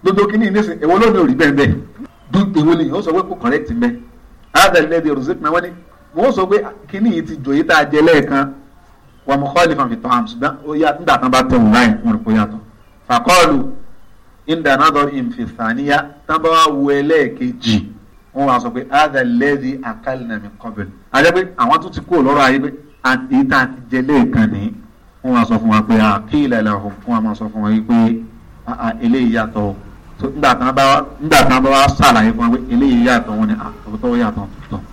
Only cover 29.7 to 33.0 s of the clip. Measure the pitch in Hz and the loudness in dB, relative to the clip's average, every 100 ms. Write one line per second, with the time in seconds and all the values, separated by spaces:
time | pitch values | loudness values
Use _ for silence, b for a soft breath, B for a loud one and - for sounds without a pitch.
29.7 | 98 - - - - 135 147 139 127 127 | -6 -16 -20 -20 -12 -10 -2 0 0 0
30.7 | 131 135 143 - - 151 151 131 131 131 | 2 2 2 -2 -10 2 4 4 2 2
31.7 | 135 139 139 143 117 110 113 117 123 117 | 4 2 4 2 4 2 0 0 0 0
32.7 | 120 139 120 | 0 2 4